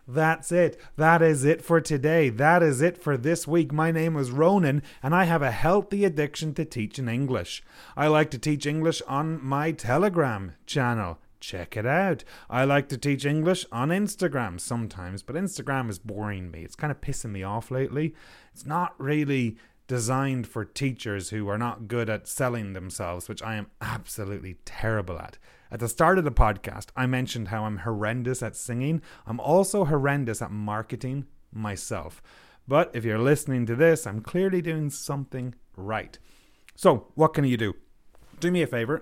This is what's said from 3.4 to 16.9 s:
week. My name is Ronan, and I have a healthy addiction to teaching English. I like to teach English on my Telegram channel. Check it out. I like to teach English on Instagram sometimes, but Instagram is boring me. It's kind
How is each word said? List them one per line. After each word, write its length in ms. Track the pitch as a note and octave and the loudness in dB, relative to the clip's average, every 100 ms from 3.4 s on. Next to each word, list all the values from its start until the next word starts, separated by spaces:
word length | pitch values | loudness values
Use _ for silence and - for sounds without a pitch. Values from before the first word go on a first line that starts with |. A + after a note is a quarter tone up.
week. 280 | C#3+ E3+ C#3+ | 2 2 2
My 180 | D3+ E3 | 0 0
name 260 | E3 E3 D#3 | 2 0 0
is 140 | B2+ | 0
Ronan, 540 | C3 E3 G3+ D3+ C#3+ - - | 4 6 6 4 2 -2 -6
and 140 | C3+ F3 | 2 4
I 80 | |
have 180 | F3 E3 | 4 4
a 80 | C3+ | 2
healthy 540 | F#2+ D#3 G3+ G3+ G3+ | 2 4 4 2 2
addiction 500 | G3 D#3 D3 - D#3 | 2 2 -2 -2 -4
to 100 | C#3+ | -4
teaching 440 | D3+ B2 G#2+ - B2 | -4 -4 -6 -4 -2
English. 560 | A#2 C#3 A#2 F2+ - - - - - | 0 0 -2 -4 -10 -14 -20 -10 0
I 100 | D3+ | 4
like 240 | D3+ D3+ | 4 4
to 80 | B2+ | 0
teach 280 | D#3 D3 D3 | -2 -2 -2
English 360 | D#3 D#3+ D#3+ - | 0 0 0 -2
on 360 | C3+ D#3+ D#3+ | -2 -2 -4
my 280 | C3 C#3 D#3+ | -2 -2 -2
Telegram 800 | D3+ G#2 C3+ G3+ F3 C#3 G#2 F#2+ - | -2 0 2 2 2 0 -2 -8 -12
channel. 540 | - D3 A#2+ A#2 F#2 D#2+ - _ | -6 0 0 0 -4 -8 -16 _
Check 360 | - F#2 E2+ A2 | -12 -10 -8 -4
it 100 | A2+ | 0
out. 360 | D#3+ G3 C#3+ - - - | 2 0 -2 -6 -20 -6
I 160 | B2+ | 0
like 240 | C#3 C#3+ C#3+ | 2 2 0
to 60 | B2+ | -2
teach 300 | C#3+ C#3 C#3+ | 0 0 0
English 400 | D#3 D#3+ F#3 - | 2 2 0 -2
on 160 | A2+ C#3 | -2 0
Instagram 720 | F#3 G#3 - F3+ C3+ A2+ F2 | 0 -2 -2 -2 -2 -4 -6
sometimes, 640 | - A#2 A2 F#2 F2+ G2 | -6 -4 -6 -8 -10 -10
but 100 | - | -8
Instagram 560 | D3 F#3+ - C3+ C3+ A#2+ | -4 -4 -4 -4 -2 -2
is 80 | F#2 | -6
boring 540 | A2 G2+ G#2+ G2 F2+ | -10 -6 -6 -6 -8
me. 100 | E2 | -12
It's 140 | E2 - | -14 -6
kind 160 | D3+ | -6